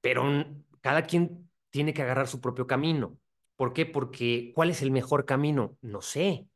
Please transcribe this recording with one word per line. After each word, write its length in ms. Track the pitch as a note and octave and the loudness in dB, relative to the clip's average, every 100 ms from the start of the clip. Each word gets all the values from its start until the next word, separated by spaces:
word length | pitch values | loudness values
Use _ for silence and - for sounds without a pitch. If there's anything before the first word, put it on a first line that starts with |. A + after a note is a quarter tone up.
Pero 280 | - B2+ C3+ | 2 2 2
n-, 360 | C#3+ D3+ C#3+ - _ | 2 0 -8 -20 _
cada 220 | C3 D3 | 2 2
quien 480 | D#3+ E3+ E3+ - - _ _ | 4 2 2 -2 -18 _ _
tiene 220 | C#3 D3+ | -2 -2
que 100 | D3+ | 0
agarrar 260 | C3 B2+ C3 | 0 0 -2
su 120 | B2+ | -4
propio 260 | B2+ B2 B2 | -6 -4 -2
camino. 520 | C3+ D#3 D#3 G2+ - _ _ _ _ | 0 2 0 -2 -8 _ _ _ _
¿Por 160 | C3 | -2
qué? 140 | C#3 E3 | 0 -2
Porque 640 | D3 B2+ - A#2+ A#2 A#2 | -2 -4 -2 0 0 -2
¿cuál 160 | - E3 | 0 0
es 120 | E3+ | 2
el 80 | C3+ | 0
mejor 340 | C3 B2+ D3 | 0 2 0
camino? 520 | C#3 C3+ D3 D3 G#2+ - | 2 0 2 0 -2 -6
No 220 | A#2 G2+ | -12 -10
sé. 460 | - C3+ F#3+ C#3+ - | -8 -2 0 -2 -8